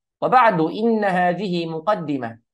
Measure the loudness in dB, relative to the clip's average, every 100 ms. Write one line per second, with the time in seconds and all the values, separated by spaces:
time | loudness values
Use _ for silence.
0 | _ -4 2 4 4 2 0 0 0 2
1 | 0 0 0 0 -4 -4 -4 -4 -2 -2
2 | -2 -6 -6 -12 _